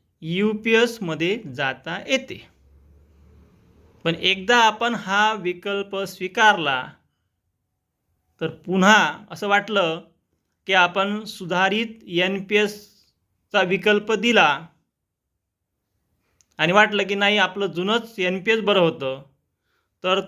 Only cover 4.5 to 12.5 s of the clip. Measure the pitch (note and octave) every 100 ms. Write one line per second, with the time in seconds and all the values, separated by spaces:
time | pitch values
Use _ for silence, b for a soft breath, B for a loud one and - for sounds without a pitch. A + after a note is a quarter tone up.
4.5 | A#3+ A3 G#3+ A#3 A3+ F3+ G3 G#3+ A3 F3
5.5 | F3 G3+ G3+ G3 G3 F#3+ - F#3 A#3 G#3+
6.5 | G3 D3 C3 C3+ - _ _ _ _ _
7.5 | _ _ _ _ _ _ _ _ - D#3+
8.5 | - - F#3 F#3 G#3+ D#3 D#3 - D#3+ G#3
9.5 | G3+ G3+ G3+ E3+ D#3+ - _ _ _ _
10.5 | _ - F#3+ F3 G3 G3 G#3 G#3+ - F3+
11.5 | F3+ F#3+ G#3 A3+ - - E3+ F#3 G3 G3